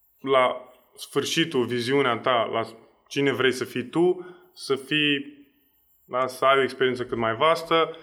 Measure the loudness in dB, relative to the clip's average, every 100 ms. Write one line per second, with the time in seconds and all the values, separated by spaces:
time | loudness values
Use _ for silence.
0 | _ _ 2 4 4 0 -12 -20 _ -20
1 | -4 -4 -2 -2 0 0 0 -2 0 2
2 | 2 0 2 0 0 -2 -4 -10 -20 _
3 | -10 -2 0 2 0 0 -6 -6 -6 0
4 | 0 0 -6 -20 _ -16 -6 -6 -2 0
5 | 0 -2 -6 -18 -20 _ _ _ _ _
6 | -6 -2 -2 0 2 4 2 0 -2 0
7 | -6 -2 -2 2 2 2 2 2 2 -4